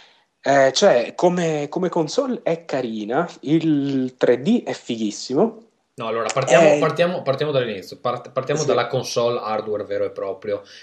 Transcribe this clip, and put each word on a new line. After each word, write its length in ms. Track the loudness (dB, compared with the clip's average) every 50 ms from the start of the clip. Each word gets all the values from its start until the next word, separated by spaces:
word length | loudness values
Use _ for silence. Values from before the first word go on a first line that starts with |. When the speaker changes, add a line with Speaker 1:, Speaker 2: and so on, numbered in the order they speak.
| -20 -20 _ _ _ _ _ _ -2
Speaker 1:
Eh, 280 | 2 4 6 4 4 4
cioè, 400 | 4 4 6 6 4 2 -2 -4
come, 520 | 2 2 2 2 2 0 0 0 -2 -4 -4
come 200 | -4 -2 -2 -2
console 500 | 0 0 -2 0 0 -2 -2 -2 -2 -4
è 240 | -2 -4 -4 -4 -4
carina, 640 | -6 -4 -4 -4 -4 -4 -6 -4 -2 -2 -2 -2 -2 -6 -12
il 760 | -4 0 0 2 2 2 0 2 0 0 0 -2 -2 -2 -2 0
tre 240 | 2 2 2 2
D 220 | 2 0 0 0 0
è 100 | -4 -10
fighissimo. 920 | -10 -6 -8 -6 -4 -4 -4 -4 -6 -8 -4 0 2 2 0 0 -8 -20 _ _ _ _ _ _
Speaker 2:
No, 140 | -10 -8 -6
allora, 220 | -4 -4 -4 -2 -2
partiamo, 360 | -2 0 4 6 6 8 8
Speaker 1:
Eh, 60 | 6 4
Speaker 2:
partiamo, 420 | 2 0 2 2 0 0 0 -4
partiamo 300 | -2 -2 -2 -2 -2 0
dall'inizio, 460 | 0 0 -2 -2 -6 -8 -10 -14 -16 -8
part-, 340 | -6 -4 -4 -4 -8 -8
partiamo 300 | -6 -6 -4 -2 -2 -2
Speaker 1:
sì. 60 | 0 0
Speaker 2:
dalla 200 | 2 0 0 0
console 520 | -2 -4 -4 -2 -2 0 0 0 0 -2
hardware 440 | -4 -4 -4 -4 -4 -4 -4 -6 -4
vero 220 | -4 -4 -4 -4
e 40 | -4
proprio, 540 | -4 -8 -8 -8 -8 -8 -6 -6 -6 -6 -8 -12 -20 -20